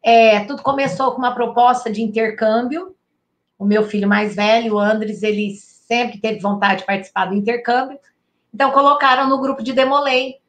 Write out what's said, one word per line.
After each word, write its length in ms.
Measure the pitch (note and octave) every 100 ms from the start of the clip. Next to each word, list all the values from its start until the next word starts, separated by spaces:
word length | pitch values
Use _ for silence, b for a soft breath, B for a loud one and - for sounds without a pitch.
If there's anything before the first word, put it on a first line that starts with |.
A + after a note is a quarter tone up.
É, 380 | A3+ A#3 A3+ G#3
tudo 200 | G3+ C#4
começou 500 | - C#4 C#4 C4+ C4
com 60 | B3
uma 160 | B3
proposta 580 | A#3+ A#3+ A#3+ B3 B3 A3+
de 100 | G#3
intercâmbio. 920 | A3+ G#3+ A3 G#3+ A3 A3 B3 D#4 F#4+ - _ _ _ _ _ _
O 80 | G3+
meu 180 | G#3
filho 240 | G#3+ G#3 G3
mais 280 | G#3 G#3 G3+
velho, 400 | G#3 A3+ A#3 G#3
o 40 |
Andres, 440 | G#3 A3 G#3+ F3+
ele 320 | G#3+ G#3 G#3 G3
sempre 640 | _ _ _ A#3+ A#3+ -
teve 200 | A3 G#3+
vontade 420 | G3 G3+ G3+ F#3+
de 40 | -
participar 400 | G3 - - F#3
do 100 | G3+
intercâmbio. 640 | G3+ A#3+ A#3+ B3 C4+ C#4 _ _ _ _ _
Então, 180 | G#3 C4+
colocaram 560 | C4+ C#4 C#4+ C#4 B3+ C4+
no 100 | C4+
grupo 240 | C4 C4+
de 100 | A3+
Demolei 680 | B3+ C4 C#4+ C#4+ B3+ C4 -